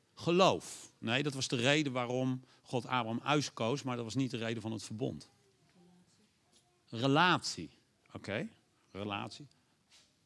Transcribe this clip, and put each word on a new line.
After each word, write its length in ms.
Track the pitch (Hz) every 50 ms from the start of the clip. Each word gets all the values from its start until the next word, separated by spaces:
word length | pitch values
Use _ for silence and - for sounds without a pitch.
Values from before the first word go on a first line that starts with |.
| _ _ _
Geloof. 800 | - - 165 175 185 185 156 101 80 - - - - - - _
Nee, 260 | - 113 113 120 135 147
dat 100 | 151 135
was 140 | 135 131
de 80 | - 139
reden 360 | 120 117 135 143 160 151 139
waarom 520 | 123 127 123 120 123 127 131 131 127 127 - - - _
God 240 | _ - - 120 120
Abraham 360 | - 127 127 117 113 113 120 -
uitkoos, 600 | - 147 151 127 - - - 117 113 143 143 123
maar 120 | 131 123
dat 100 | 120 117
was 100 | 107 107
niet 160 | 135 135 117
de 60 | 123
reden 240 | 110 113 113 117 113
van 100 | 107 110
het 120 | 110 107 -
verbond. 460 | - 110 107 135 131 - 139 - - _ _ _ _ _ _ _ _ _ _ - - _ 180 180 _ _ _ _ _ _ _ _ _ _ _ _ _ _ _ _ _
Relatie. 800 | 120 113 127 139 139 156 180 180 160 127 - - - - 107 - - _ _ _ _ _ _ _
Oké, 360 | - - - - 98 123 202 220 - _ _ _ _ _ _ _
relatie. 560 | - 95 104 104 101 104 117 120 - - 147 - _ _ _ _ _ _ _ _ - - _ _ _ _ _